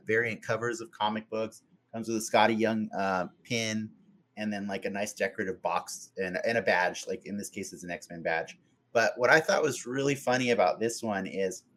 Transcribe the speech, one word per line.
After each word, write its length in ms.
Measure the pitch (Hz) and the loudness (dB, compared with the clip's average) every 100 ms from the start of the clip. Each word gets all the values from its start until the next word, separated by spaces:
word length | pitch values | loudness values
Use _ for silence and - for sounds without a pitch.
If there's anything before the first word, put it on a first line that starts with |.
| - | 0
variant 360 | 110 117 104 | 0 0 -4
covers 400 | - 113 120 113 | -4 -2 -2 -6
of 100 | 110 | -8
comic 380 | - 107 110 - | -4 -2 -2 -4
books. 320 | 110 110 - _ _ _ | -4 -4 -8 _ _ _
Comes 160 | 113 113 | -8 -4
with 80 | 110 | -4
a 40 | |
Scotty 320 | - 113 110 110 | 2 6 6 4
Young, 340 | 110 110 107 | 2 2 -2
uh, 360 | 95 98 92 90 - | -2 0 0 -2 -8
pin, 460 | - 117 110 110 110 - _ _ _ - | -6 -2 -2 -4 -6 -12 _ _ _ -6
and 160 | 107 | -4
then, 160 | 101 101 | -4 -4
like, 160 | 98 98 | -4 -4
a 40 | |
nice 240 | 101 107 | -4 -4
decorative 480 | - 98 - 95 90 | -2 -2 -2 -4 -2
box 500 | 85 90 - - - - | -2 -2 -4 -12 -10 -6
and, 200 | 92 90 113 | -4 0 0
and 120 | 113 | 2
a 40 | |
badge. 440 | 101 90 90 - - | 4 4 2 0 -6
Like, 180 | 95 - | -8 -6
in 120 | 101 | -8
this 120 | 95 | -8
case, 220 | 104 95 | -8 -10
it's 120 | 82 87 | -10 -8
an 60 | |
X-Men 300 | 87 - 85 | -10 -10 -6
badge. 360 | 82 82 80 - _ _ _ | -2 -2 -4 -10 _ _ _
But 220 | 117 110 - | 2 2 2
what 120 | 123 | 4
I 100 | 156 | 6
thought 240 | 160 196 | 4 2
was 220 | 151 113 120 | 2 -2 -4
really 300 | 135 139 135 | -2 0 0
funny 360 | - 127 123 | 2 2 4
about 280 | 104 90 - | 4 4 4
this 220 | 113 - | -2 -2
one 240 | 113 98 95 | -4 -2 -2
is 380 | 95 95 90 - | -2 -2 -4 -14